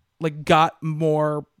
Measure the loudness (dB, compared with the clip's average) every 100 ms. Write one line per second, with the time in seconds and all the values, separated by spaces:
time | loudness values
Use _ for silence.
0 | _ -8 -8 -4 2 4 2 0 -8 -2
1 | 0 0 0 -4 -10 _